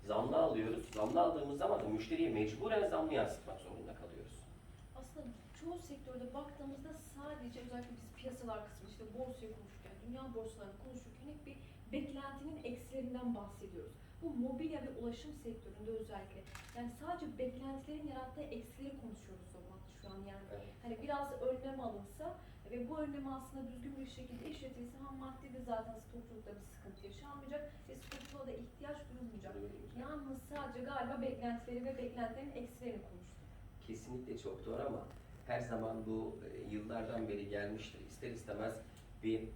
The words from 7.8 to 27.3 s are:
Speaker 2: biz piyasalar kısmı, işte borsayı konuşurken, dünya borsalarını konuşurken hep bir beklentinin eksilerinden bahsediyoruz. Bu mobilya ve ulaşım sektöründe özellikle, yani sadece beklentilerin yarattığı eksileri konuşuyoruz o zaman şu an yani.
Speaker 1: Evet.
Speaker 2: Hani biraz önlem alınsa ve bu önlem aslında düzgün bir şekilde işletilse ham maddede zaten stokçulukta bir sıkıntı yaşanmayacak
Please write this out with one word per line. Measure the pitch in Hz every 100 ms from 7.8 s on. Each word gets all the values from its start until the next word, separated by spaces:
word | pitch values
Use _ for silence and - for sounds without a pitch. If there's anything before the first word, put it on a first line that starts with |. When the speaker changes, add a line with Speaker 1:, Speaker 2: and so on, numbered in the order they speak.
| 247 233
Speaker 2:
biz | - -
piyasalar | 262 247 233 214 208
kısmı, | - 196
işte | - 226 226
borsayı | 254 254 220 214
konuşurken, | - - - 196 220
dünya | 254 262 226
borsalarını | 220 220 196 202
konuşurken | 262 247 - - 285
hep | 302 -
bir | - - - -
beklentinin | 269 - 269 277 269 285 -
eksilerinden | 240 247 - 269 247 247 247 208
bahsediyoruz. | 202 - 196 170 - - - -
Bu | 330
mobilya | 240 254 262 311 294
ve | 254 -
ulaşım | 233 233 302 -
sektöründe | 233 226 - 202 214
özellikle, | 220 214 202 190 196 190 - - 240
yani | 240 -
sadece | 311 349 311 -
beklentilerin | 254 254 269 269 294 302 294
yarattığı | 262 254 277
eksileri | 294 240 - - 277 269
konuşuyoruz | 233 - - 185 180
o | 185
zaman | - 196 - -
şu | 101
an | 190 196
yani. | 196 196 202
Speaker 1:
Evet. | - -
Speaker 2:
Hani | 240 220
biraz | 285 285 277 254
önlem | 254 254 269 262
alınsa | 233 202 202 - 311 - - - 202
ve | 240 240
bu | 311
önlem | 294 277 269
aslında | 269 262 269 254
düzgün | 247 262 269
bir | 254 254
şekilde | 247 240 311
işletilse | - 262 240 240 262
ham | 277 269
maddede | 262 262 277 240 -
zaten | 226 220 220 -
stokçulukta | 240 233 214 208 202
bir | 190
sıkıntı | - 196 190 196
yaşanmayacak | - 285